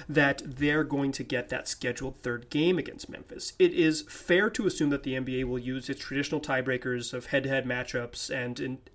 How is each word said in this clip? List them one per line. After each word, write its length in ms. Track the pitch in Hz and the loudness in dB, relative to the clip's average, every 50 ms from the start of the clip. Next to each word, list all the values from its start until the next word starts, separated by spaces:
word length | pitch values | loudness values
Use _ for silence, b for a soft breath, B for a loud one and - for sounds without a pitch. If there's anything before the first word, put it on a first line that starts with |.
| B B | B B
that 340 | 143 156 143 139 139 - - | 4 6 6 6 4 0 -6
they're 400 | 156 127 131 147 147 147 156 151 | -10 -4 0 2 2 4 2 2
going 260 | 131 143 139 139 135 | 2 0 0 0 0
to 140 | 131 - 123 | 0 -2 -4
get 240 | - 131 123 - - | -2 -2 -2 -2 -2
that 180 | 127 - - | -6 -6 -4
scheduled 540 | - - - - 123 120 - 131 131 - - | -6 -8 -4 -4 -4 -4 -2 -6 -8 -8 -4
third 300 | - 123 120 117 120 - | -4 -4 -4 -4 -6 -2
game 280 | - 147 156 180 185 156 | 0 4 4 4 4 2
against 300 | - - - - - - | 0 -4 -8 -12 -14 -12
Memphis. 460 | - - - - - - - - - - | -14 -14 -14 -14 -12 -10 -10 -4 4 6
It 140 | 185 170 | 6 6
is 300 | 180 - 165 160 156 156 | 8 6 6 6 4 2
fair 460 | - - - - - - 175 185 208 226 | -4 -8 -12 -8 0 4 4 4 4 2
to 160 | 226 - 214 | 0 2 0
assume 240 | 175 - - 156 143 | 0 2 2 2 2
that 120 | 143 139 | 2 0
the 140 | - 131 131 | -2 -4 -4
N 80 | 131 127 | -2 -2
B 160 | 131 127 127 | -2 -2 -2
A 40 | 127 | -2
will 140 | 123 123 127 | -2 -2 -4
use 300 | 120 127 131 131 - - | -4 -4 -6 -6 -4 -6
its 120 | 131 - | -8 -8
traditional 380 | - - - 139 143 - 156 143 | -6 -4 -4 -2 -2 0 -2 -2
tiebreakers 720 | - - 135 127 127 131 127 127 - 131 123 120 120 - | 0 0 0 0 0 0 -2 -2 -2 -2 -2 -2 -4 -6
of 140 | - 123 - | -6 -8 -6
head-to-head 380 | - - 135 135 135 135 135 123 | 0 0 0 2 2 0 0 0
matchups 640 | 123 123 123 123 - - 123 120 117 - - - - | 0 -2 -4 -4 -4 -4 -4 -4 -4 -8 -8 -6 -4
and 300 | - 131 123 123 120 - | -4 -4 -4 -4 -4 -4
in, 180 | 143 127 131 135 - - | -6 -6 -6 -8 -12 -12